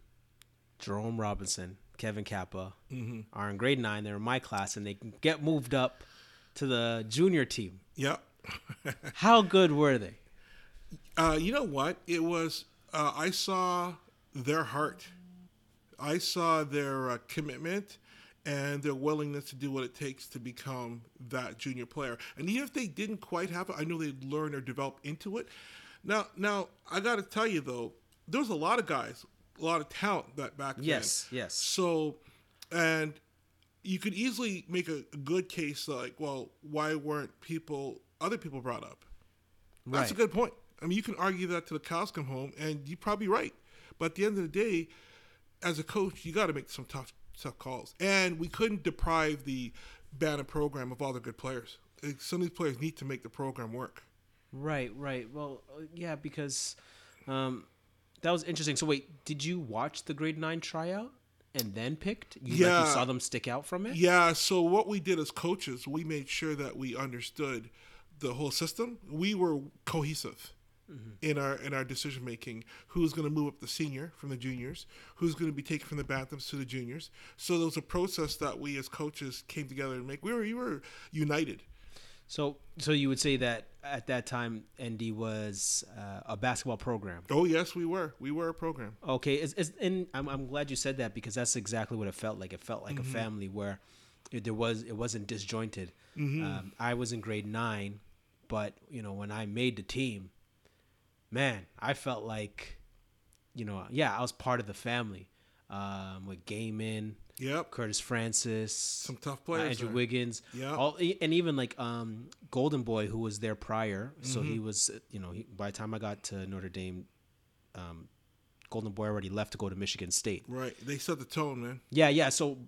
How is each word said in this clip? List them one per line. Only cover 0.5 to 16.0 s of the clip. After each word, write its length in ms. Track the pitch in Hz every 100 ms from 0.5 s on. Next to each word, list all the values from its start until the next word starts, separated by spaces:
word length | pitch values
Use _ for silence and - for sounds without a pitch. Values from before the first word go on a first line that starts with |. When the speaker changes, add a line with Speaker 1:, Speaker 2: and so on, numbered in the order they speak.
| _ _ -
Speaker 1:
Jerome 420 | - 101 113 113
Robinson, 560 | 107 101 95 - 90 92 - -
Kevin 260 | 113 107
Kappa 500 | 101 101 90 95 92 - -
Speaker 2:
Mm-hmm. 280 | 127 117 117 107
Speaker 1:
are 180 | - 104
in 60 | 98
grade 220 | 127 135
nine. 260 | 113 104
They're 120 | 104 104
in 60 |
my 160 | 110 131
class, 380 | - 101 95 -
and 100 | 104
they 80 | 101 113 -
get 220 | 156 156
moved 320 | 147 156 120
up 280 | 135 127 - - - - - - -
to 100 | 139
the 380 | 120 117 113 110
junior 360 | 120 185 170
team. 360 | 123 - 95 92 -
Speaker 2:
Yep. 280 | - 139 156 - _ - - -
<laughs> 460 | - 143 - 139
Speaker 1:
How 280 | - 202 233
good 300 | 190 190 175
were 260 | 147 147 127
they? 160 | 95 - - - - - - - - 160 - -
Speaker 2:
Uh, 220 | 165 156
you 120 | 175
know 100 | 285
what? 360 | 233 139 147 180 -
It 160 | 170
was, 400 | 165 170 165 - - _ -
uh, 200 | 156 147 139
I 140 | 170
saw 640 | 185 - 185 185 180 175 165 - _ _
their 300 | 135 127 156
heart. 420 | 123 139 151 - - - - - - _ _ _ _
I 200 | -